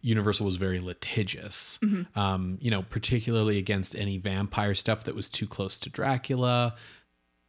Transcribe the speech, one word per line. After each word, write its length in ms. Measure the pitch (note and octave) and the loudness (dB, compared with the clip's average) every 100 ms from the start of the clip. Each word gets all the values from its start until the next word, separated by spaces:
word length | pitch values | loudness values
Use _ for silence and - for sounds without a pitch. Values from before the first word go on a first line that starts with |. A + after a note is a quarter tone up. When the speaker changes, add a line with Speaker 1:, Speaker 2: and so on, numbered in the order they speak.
Speaker 1:
Universal 440 | A#2 A2 G#2 G2 G2+ | 2 4 4 2 2
was 120 | F2+ | 0
very 220 | F#2+ F#2 | 0 0
litigious, 1000 | F2+ F2 - - G2 - F2+ - - - | -4 -8 -4 -2 -2 -4 -6 -4 -4 0
Speaker 2:
Mm-hmm. 380 | G#3+ F#3+ F3+ G#2+ | 0 0 -2 0
Speaker 1:
um, 380 | G2 F#2+ F#2 F#2+ | 2 2 -2 -2
you 100 | A#2+ | 0
know, 100 | G2+ | 0
particularly 720 | F#2 A2+ - B2 A#2 A2+ G#2+ G#2 | -2 -4 0 0 2 2 4 2
against 380 | F#2+ G2+ F#2 - | 2 0 -2 -4
any 220 | G2+ F#2+ | -2 -2
vampire 560 | G2 F#2+ G2+ - G#2 F#2+ | -2 -2 0 0 2 2
stuff 280 | - G#2+ - | 2 0 -2
that 100 | - | -6
was 140 | - | -4
too 180 | - G#2 | -4 -4
close 320 | - F#2+ - | -4 -4 -4
to 100 | - | -6
Dracula. 840 | - C#3 B2+ - B2+ B2 B2 A#2+ A2+ - - _ _ _ _ | -2 0 0 0 2 4 4 2 -2 -12 -20 _ _ _ _